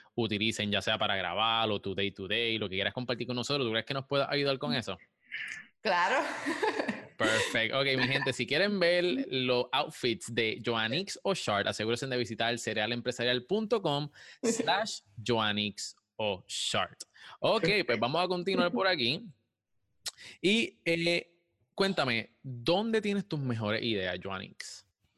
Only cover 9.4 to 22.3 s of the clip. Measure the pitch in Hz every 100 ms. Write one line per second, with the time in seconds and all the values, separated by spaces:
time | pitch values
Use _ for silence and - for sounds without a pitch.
9.4 | 127 123 127 135 151 - 127 113 - 117
10.4 | 110 113 120 113 110 139 196 - - 190
11.4 | - 104 101 104 107 120 135 123 120 110
12.4 | 117 120 - 107 107 120 117 120 120 123
13.4 | 123 202 220 226 180 143 147 - - -
14.4 | 233 226 - 190 220 - - - 107 117
15.4 | 107 104 104 101 - - _ - 110 92
16.4 | - - - 107 90 - - - - -
17.4 | 147 214 170 208 156 117 117 160 180 180
18.4 | 175 185 175 170 190 175 120 151 226 -
19.4 | _ _ _ _ _ _ - - - -
20.4 | 180 220 226 - - 170 170 170 - _
21.4 | _ _ _ - 190 185 135 117 -